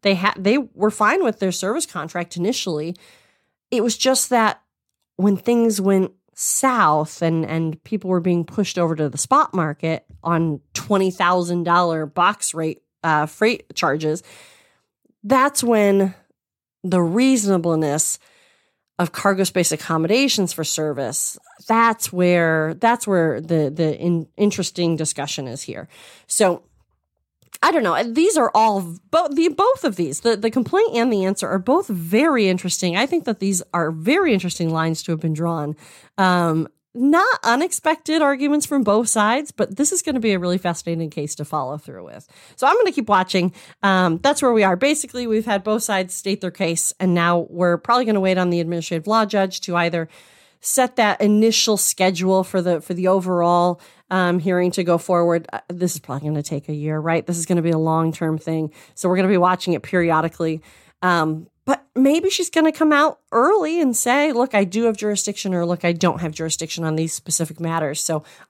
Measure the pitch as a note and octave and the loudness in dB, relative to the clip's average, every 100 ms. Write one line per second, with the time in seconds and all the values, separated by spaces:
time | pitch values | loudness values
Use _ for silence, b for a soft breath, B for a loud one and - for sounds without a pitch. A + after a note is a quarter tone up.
0 | G3+ F#3+ G3 - G3 C4+ B3 - G#3 - | 0 2 0 0 0 0 -2 -2 -2 2
1 | G#3 F4 D4 G#3+ F#3 F3+ F#3+ C#4 - F3 | 2 2 0 -2 -4 -2 -4 -4 -6 -8
2 | D#3 F3+ E3+ F3 F3+ B3 - D3+ D#3+ F3+ | -8 -8 -8 -4 -4 -2 -4 -4 -6 -10
3 | b b b b b b _ B3 A#3 - | b b b b b b _ -2 -2 0
4 | C4 C4 - A#3+ A3 - _ _ _ _ | 0 0 0 2 0 -2 _ _ _ _
5 | _ - G3 F#3+ - A#3+ A#3 G3+ G3 G3 | _ -2 0 2 0 2 2 2 2 2
6 | F#3+ - _ - - - C4+ B3 E3+ D3+ | 2 -4 _ -8 -4 0 0 2 4 2
7 | D#3 - E3 E3 D#3+ E3 D#3+ D#3 - G#3+ | 0 -2 -2 0 -2 -2 -4 -6 -6 -6
8 | F#3 F#3 F3 F3 D#3+ - G3 - E3+ D#3 | -2 0 2 0 -2 -4 -4 0 -2 0
9 | D3 C#3 - C#4 D#4 F#3 D#3 C#3+ D#3+ D#3+ | -2 -4 0 2 2 -2 -4 -4 -4 -6
10 | - - - E3+ E3 D3 - - - G3 | -8 -10 -2 0 0 -4 -8 -12 -2 0
11 | F#3+ F3+ F3 F3+ F3 F3 E3+ F3 F3 D#3+ | 0 0 2 2 0 -2 0 2 2 -2
12 | D3+ F3+ F3+ G#3+ - E3 D#3+ - _ _ | -4 0 0 0 -6 -6 -6 -6 _ _
13 | E3 D3+ D3+ - A3 B3 - - E3 D3 | 0 0 0 0 0 0 -6 -4 -2 0
14 | D#3 D#3 B B B B B B B _ | -2 -4 B B B B B B B _
15 | _ _ G3+ C4 C#4 C#4+ A#3 A3+ G3+ G3 | _ _ 0 2 2 0 2 4 4 4
16 | F#3+ - _ _ _ _ _ _ F#3 F3+ | 2 -2 _ _ _ _ _ _ -2 0
17 | E3+ G3 C4 C4 G3+ F#3 E3+ D#3+ D3+ D3 | 2 2 4 2 2 0 2 0 0 0
18 | - - b b b b b b b - | -2 -6 b b b b b b b -6
19 | F3 - G3+ F#3+ F#3 F#3 E3+ D#3 - D#3+ | -4 -2 0 0 0 0 -2 -2 -4 -2
20 | E3 A#3 C#4 G#3 F3+ - D#3 - D#3 C3+ | 0 2 2 0 -2 -4 -6 -4 -4 -4
21 | B2 - - - _ - - A3+ A#3 A3 | -4 -6 -6 -10 _ -14 0 2 4 2
22 | - F3+ F3+ F3 E3 D#3+ D#3 D#3+ A3+ A#3+ | -4 0 2 4 2 2 -2 0 0 0
23 | - F#3+ D#3+ A#2+ D#3+ E3 D3 D3+ D#3+ - | 0 0 2 -2 -2 0 0 0 -2 0
24 | F3 E3+ D#3 - G#3 G3+ F3+ - E3+ D#3 | 0 0 -2 0 0 0 -6 -2 -2 -2
25 | D#3 - C#3+ - C3 B2+ - - - B | -4 -6 -8 -8 -10 -12 -12 -14 -16 B
26 | B B B - G3 F3 - _ _ _ | B B B 2 2 2 -6 _ _ _
27 | _ _ _ _ _ - D4+ E4 G3+ D3+ | _ _ _ _ _ -2 0 2 2 0
28 | A#3 A#3 F4+ E4 A#3+ - A3+ G3+ E3+ E3+ | 0 2 2 2 2 4 2 2 -4 -10
29 | _ D#4+ E4+ C#4+ E4 C#4 G#4+ C5 D4+ F#3 | _ 0 0 2 0 2 2 2 -2 -2
30 | D#3+ C#3+ A#3 A3 A3 A#3+ A3+ F#4+ A4+ A#3 | -4 -2 0 0 0 -2 0 2 2 2
31 | B3 G#3 F#3+ G3 F3+ F#3+ F#3 D#4 G4 F#3 | 2 2 0 -2 -2 -2 2 0 0 -4
32 | E3 G#3+ D#4+ C4 G3 F3+ F3+ - F3+ F3 | 0 2 4 4 2 0 -2 -2 -2 0
33 | C#4 E4 C4 G#3+ G3 F#3 - E3+ D#3+ D#3+ | 0 -2 -2 -4 -2 -2 -4 -2 -2 -2
34 | E3 E4 F4+ G3+ F3+ - E3+ D#3+ E3 D#3+ | 0 2 2 0 -2 -4 -2 0 -2 -4
35 | - D#3+ E3 D3+ E3+ E3 D3 D#3 B B | -4 -4 -4 -2 -2 -4 -6 -8 B B
36 | B - F#3 F3+ E3+ D#3+ - - _ B3 | B 0 2 2 2 0 -2 -10 _ -2
37 | C4+ E4 A4 - - B3 F4 - D#4 D#4+ | 2 4 2 0 0 0 0 -2 -2 -2
38 | - D#4+ C#4+ C#4 C#4+ D4 - C#4+ G#3 G#3 | -2 0 2 2 0 0 0 0 2 2
39 | A#3 A3+ G#3 B3 D4 - G3+ G3 D4 F4+ | 2 2 2 2 -2 -4 -4 -2 -2 -2
40 | - C4 A3 F#3+ F3+ F3+ F3+ E3+ - E3 | -2 -2 0 0 0 -2 -2 -4 -4 -6
41 | D#3+ D#3 D3+ - D3+ D#3 C3 D3+ - F#2+ | -6 -6 -8 -8 -6 -6 -6 -8 -14 -18
42 | F2 A#1 - B B - C4+ A4+ G#4 C#4+ | -18 -20 -20 B B -2 2 4 2 0
43 | A3 G3+ F#3 F#3+ F3 B B B G3+ F#3+ | 2 2 2 0 0 B B B 2 4
44 | F3+ E3 C#4 C#4+ C4+ A3+ F#3+ F3+ C#4 D4+ | 2 2 2 2 2 4 4 4 2 0
45 | C4 B3 A#3+ A3 A3+ G3+ F#3+ A3 G#3+ G3 | -4 -6 -2 -2 0 -2 0 -2 0 -2
46 | F#3 - G3 G#3 F#3 - F3 E3 - - | -2 -6 -6 -4 -6 -4 -2 -2 -4 -2
47 | F#3 F3 E3+ F3 - E3+ F3+ E3+ - A#3+ | 0 2 2 2 -2 -2 0 0 2 0
48 | A#3 G#3 F#3+ F#3 F3+ E3+ E3 E3+ D#3+ E3+ | 2 0 2 2 2 0 -2 -4 -4 -6
49 | D#3 A3 G#3+ G#3 G3 - - F3 E3+ E3+ | 0 0 2 0 -2 -4 -4 0 0 -2
50 | D#3+ b b b b b - - B3 - | -6 b b b b b -4 0 0 2
51 | G#3+ - G#3 G#3 A3 A3 - G#3 - - | 2 2 2 4 4 2 0 0 -2 0
52 | F#3 E3+ F#3 F#3+ F#3 F#3+ F3 E3+ - F3+ | 0 2 2 2 2 -2 0 -2 -4 -2
53 | F#3 F#3+ F#3 F3 E3+ F3 F3+ F3 b b | 0 2 0 0 2 4 2 0 b b
54 | _ F#3 F3+ F3+ E3 F3+ F3+ F3+ F3 E3+ | _ 0 0 0 0 0 0 0 0 0
55 | - F3+ E3+ E3+ E3 - - F3+ F3+ D3+ | 0 2 2 0 -2 -10 -12 -4 -4 -4
56 | - C3+ D3+ D3+ D3 C#3+ D3 D3+ D3+ D#3 | -8 -8 -4 -4 -4 -8 -8 -8 -6 -4
57 | D#3 E3 - E3+ D#3+ F3 E3 D#3+ D#3+ D#3+ | -2 -2 -2 -6 -2 0 0 0 0 0
58 | D#3+ D#3 D#3+ D#3+ E3 D#3+ D#3 B B - | 0 -2 -4 -4 -4 -4 -6 B B -6
59 | F3+ F#3 F#3+ G3 F3+ F3+ - E3 - F#3 | -2 0 2 4 4 2 0 -4 -2 0
60 | E3+ D#3+ D#3+ - D#3+ D#3+ b b b _ | 2 2 0 -4 -4 -4 b b b _
61 | F3+ E3+ D#3+ D#3 E3+ _ - C4+ - - | 0 2 0 -2 -8 _ -4 -4 -4 0
62 | C4+ D#4 F#4+ - F4 D#4+ D#4+ D#4 D#4 D4 | 2 2 0 -2 -2 0 0 2 2 4
63 | D4+ - _ A#3 C#4 G#4 D#4 E4+ C#4+ A#3 | 2 -2 _ 2 4 2 0 0 0 0
64 | A#3+ C4+ D4+ A#3+ C4 G#3+ G3 G3+ A#3 G#3+ | 0 2 2 0 0 0 0 0 0 0
65 | G#3+ G3+ - G3+ G3 F3+ E3+ F3 F3 E3+ | -2 -2 -4 -6 -4 -2 -2 0 -2 2
66 | F3+ - E3 D#3 D#3+ - E3 - D#3+ D#3 | 0 0 -4 -6 -6 -6 -8 -6 -4 -2
67 | D#3+ - - - D#3+ D#3+ E3 E3 D3+ D3+ | -4 -6 -6 -4 -4 -6 -4 -2 -4 -4
68 | - D#3 B B B | -4 -4 B B B